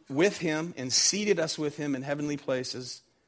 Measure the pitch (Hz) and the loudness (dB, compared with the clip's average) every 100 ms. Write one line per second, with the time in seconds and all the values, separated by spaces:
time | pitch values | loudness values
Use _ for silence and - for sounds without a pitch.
0 | _ 139 196 202 175 156 170 - 131 127 | _ 4 4 4 -2 -2 -4 -6 0 4
1 | - 190 208 180 160 - 151 147 147 131 | 4 2 2 2 2 0 -4 -2 -2 -2
2 | 135 143 147 143 - 131 127 - 123 - | -2 -4 -2 -4 -2 -2 -2 -8 -10 -12
3 | _ _ | _ _